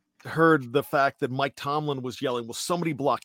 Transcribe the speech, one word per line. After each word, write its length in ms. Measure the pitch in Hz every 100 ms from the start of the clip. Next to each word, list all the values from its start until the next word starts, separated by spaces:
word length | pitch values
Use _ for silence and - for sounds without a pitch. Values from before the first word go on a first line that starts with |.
| _ _
heard 480 | 120 151 165 151 120
the 100 | 139
fact 380 | - 143 135 -
that 100 | 127
Mike 240 | 131 139 -
Tomlin 440 | 143 147 147 135
was 200 | 127 113
yelling, 260 | 135 123 113
"Will 60 |
somebody 400 | 117 - 175 165
block 280 | 131 139 113